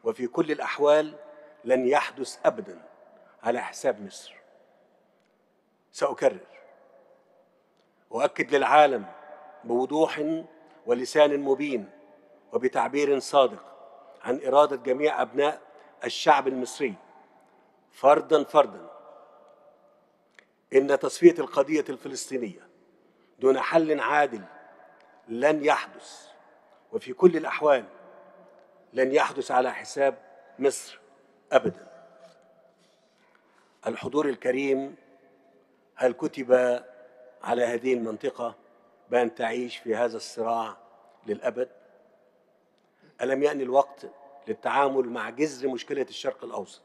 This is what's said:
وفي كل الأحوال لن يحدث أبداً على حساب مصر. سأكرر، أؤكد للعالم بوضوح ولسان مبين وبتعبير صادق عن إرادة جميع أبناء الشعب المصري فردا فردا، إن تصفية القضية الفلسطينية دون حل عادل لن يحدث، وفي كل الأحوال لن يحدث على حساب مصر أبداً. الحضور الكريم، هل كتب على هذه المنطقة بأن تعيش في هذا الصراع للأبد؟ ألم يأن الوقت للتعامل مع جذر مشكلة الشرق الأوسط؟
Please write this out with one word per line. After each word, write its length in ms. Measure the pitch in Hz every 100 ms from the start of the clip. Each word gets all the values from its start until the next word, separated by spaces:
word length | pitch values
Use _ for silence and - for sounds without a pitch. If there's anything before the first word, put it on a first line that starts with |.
وفي 240 | 113 113 120
كل 240 | - 156
الأحوال 640 | 147 135 - 147 151 156 151 - - - -
لن 240 | 117 127 127
يحدث 520 | 143 - - 131 - -
أبداً 360 | 113 98 85 - - - - _ _
على 180 | 117 120
حساب 400 | - - 139 104
مصر. 400 | 101 - - - _ _ _ _ _ _ _ _ _ _ _ _ _ _ _
سأكرر، 540 | - 143 - 139 95 - - - - _ _ _ _ _ _ _ _ _ _ _ _ _
أؤكد 440 | 117 147 - 123 143
للعالم 500 | 123 143 147 123 98 - - - - -
بوضوح 800 | 117 120 127 151 160 - 151 165 165 - - - -
ولسان 540 | 123 127 151 147 143
مبين 500 | 139 135 147 123 95 - - - _ - _
وبتعبير 680 | 113 127 139 120 139 143 139
صادق 460 | - 143 131 104 - - - - - -
عن 180 | - 135 135
إرادة 300 | 139 147 135
جميع 460 | 120 131 151 143
أبناء 400 | 117 123 143 147 - - - _
الشعب 440 | 120 - 165 143 135
المصري 480 | 127 123 - 135 95 - - _ _ _ _ _ _ _
فردا 520 | - 135 151 139 151
فردا، 460 | 139 - 113 - - - - - - - - _ _ _ _ _ _ _ _ - _ _ _
إن 260 | 131 139 139
تصفية 360 | 135 - 170 170
القضية 460 | 135 - 139 156 139
الفلسطينية 760 | 127 143 131 - 131 110 87 - _ _ _ _ _ _ _
دون 200 | 131 135
حل 400 | - 165 156 147
عادل 440 | 117 147 143 113 92 - - - - _ _ _ -
لن 380 | 117 139 156 147
يحدث، 640 | 139 - - - - - - _ _ _ _ _
وفي 220 | 113 -
كل 240 | 123 185 160
الأحوال 480 | 156 - 147 135 101 - - - - - - - _ _ _
لن 180 | 127 131
يحدث 400 | 143 - 139 127
على 220 | 127 127
حساب 440 | - - 143 139 131 - - - -
مصر 400 | 135 - - - _ _ _ _ _
أبداً. 360 | 135 220 - - - - - - _ _ _ _ _ _ _ _ _ _ _ _ _ _ _ -
الحضور 420 | 117 139 139 151
الكريم، 680 | 120 127 127 139 131 139 - _ _ _ _ _ _ _ _ _ -
هل 180 | 127
كتب 400 | 117 156 - 123 127 123 123 - - - - - -
على 200 | - 120
هذه 300 | 120 120 127
المنطقة 600 | 123 113 107 104 - 117 - _ _ _ _ _
بأن 260 | 120 117 -
تعيش 420 | 117 120 123 -
في 180 | 120 110
هذا 220 | 120 113
الصراع 600 | - - 113 117 110 98 - _ _ _ -
للأبد؟ 420 | - 127 117 127 - _ _ _ _ _ _ _ _ _ _ _ _ _ _
ألم 220 | 123 135
يأن 180 | 147 147
الوقت 460 | 127 131 - - - - - - -
للتعامل 600 | 107 123 127 139 135 123
مع 200 | 120 110
جذر 380 | 120 151 131 135
مشكلة 340 | 123 - 147
الشرق 420 | 127 - 139 -
الأوسط؟ 380 | 120 110 98 -